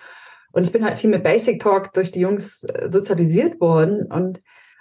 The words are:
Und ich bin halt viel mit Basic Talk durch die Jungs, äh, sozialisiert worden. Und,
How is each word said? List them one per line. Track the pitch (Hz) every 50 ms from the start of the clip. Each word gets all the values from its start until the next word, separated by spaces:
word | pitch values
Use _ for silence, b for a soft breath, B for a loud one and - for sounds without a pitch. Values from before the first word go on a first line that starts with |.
| B B B B B B B B B B
Und | - 175 180
ich | 170
bin | - 233 214
halt | 208 -
viel | - - 220
mit | 202 175 -
Basic | 156 175 233 226 254 214 -
Talk | - 208 196 190 190 - -
durch | 185 185 175
die | - 180
Jungs, | 180 190 208 196 - - - - -
äh, | - - - - -
sozialisiert | - 196 202 - 196 165 170 156 165 202 285 349 - -
worden. | 180 165 165 160 160 185 208 208 - -
Und, | - 170 185 185 185 - b b b b b b b b